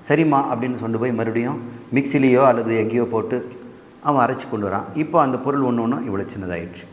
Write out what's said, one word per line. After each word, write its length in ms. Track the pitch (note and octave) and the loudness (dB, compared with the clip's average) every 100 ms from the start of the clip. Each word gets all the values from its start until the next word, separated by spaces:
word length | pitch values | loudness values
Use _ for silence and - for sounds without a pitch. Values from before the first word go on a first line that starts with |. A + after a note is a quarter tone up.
| - | 2
"சரிம்மா" 320 | D3+ D#3+ C#3 C3+ | 2 4 2 0
அப்படின்னு 320 | A#2+ B2+ A#2+ A2+ | -2 -4 -4 -4
கொண்டு 160 | A2+ | -2
போய் 160 | B2+ A2+ | -2 -2
மறுபடியும் 400 | A2+ A#2 A#2+ D3+ - - - C#3 | -2 -2 -2 -4 -10 -16 -2 -2
மிக்சிலேயோ 480 | C#3 D3 C3+ B2 C3+ | 0 2 6 8 6
அல்லது 200 | A#2 A2+ A2+ | 4 2 0
எங்கேயோ 220 | G#2+ A#2+ A#2 | 0 0 0
போட்டு 240 | A2+ - B2 - - - - - - D3 | -2 -2 -4 -6 -14 -18 -20 -20 -4 0
அவன் 160 | C#3 A#2+ | 2 2
அரைச்சி 200 | B2+ - | 0 -6
கொண்டு 160 | A2 G2+ | -4 -2
வரான். 180 | G2 - - | -4 -4 -4
இப்போ 140 | D3+ E3 C#3 | 2 2 2
அந்த 120 | B2 C#3 | 0 -2
பொருள் 220 | C#3 B2+ | 0 0
ஒண்ணு 140 | A#2+ A2+ | 0 0
ஒண்ணும் 200 | C#3 A#2+ | -2 -4
இவ்வளோ 180 | G2 G2 | -6 -6
சின்னதாயிடுச்சு. 520 | G#2 F2+ E2+ F2 - - | -8 -6 -6 -8 -14 -20